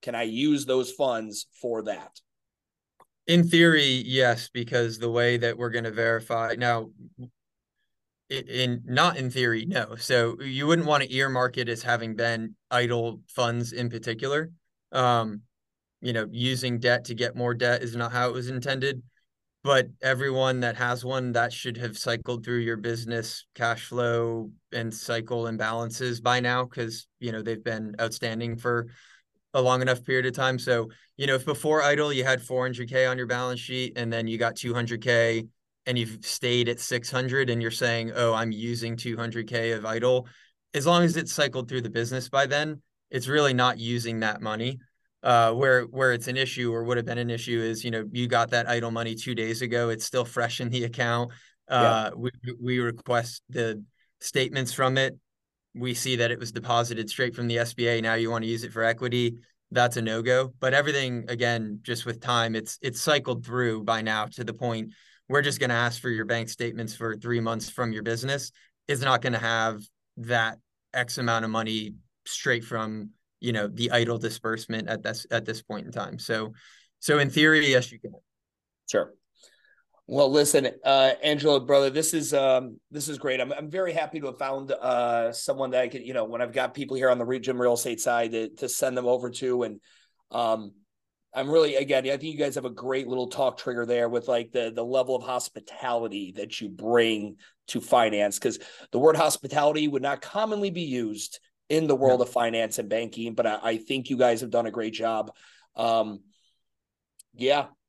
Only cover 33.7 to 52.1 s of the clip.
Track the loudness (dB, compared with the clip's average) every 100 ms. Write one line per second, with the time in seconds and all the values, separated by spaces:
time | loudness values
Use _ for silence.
33.7 | -6 -4 -4 -4 -2 -2 0 -2 -2 -4
34.7 | -2 -2 -4 2 4 4 2 -4 _ _
35.7 | _ -4 -2 -2 -6 -8 -4 2 2 2
36.7 | 0 -2 -4 -2 -2 0 0 0 0 -2
37.7 | -2 0 0 -2 0 2 2 0 -4 -4
38.7 | -4 -4 -6 -6 -6 -6 -6 -4 -2 -2
39.7 | -2 -4 0 4 2 0 -18 _ _ _
40.7 | -2 4 6 6 2 -4 0 0 0 -4
41.7 | -4 -4 -4 -2 -4 -2 0 2 0 -2
42.7 | -6 _ _ _ -6 0 4 4 4 2
43.7 | 2 -2 -2 -2 -2 -2 -2 -4 -4 -4
44.7 | -6 _ _ _ _ 4 6 6 4 6
45.7 | 4 4 0 2 2 -2 -2 -2 -2 -2
46.7 | -2 0 -2 0 -4 -4 -4 -2 -2 0
47.7 | -4 -4 -4 -6 -4 0 2 2 0 0
48.7 | -2 -2 -4 -4 -6 -6 -4 -2 -4 -2
49.7 | 0 0 -2 -2 -2 -2 -2 -2 -2 -4
50.7 | -2 -4 -2 0 0 -2 -8 -20 _ _
51.7 | 4 4 4 0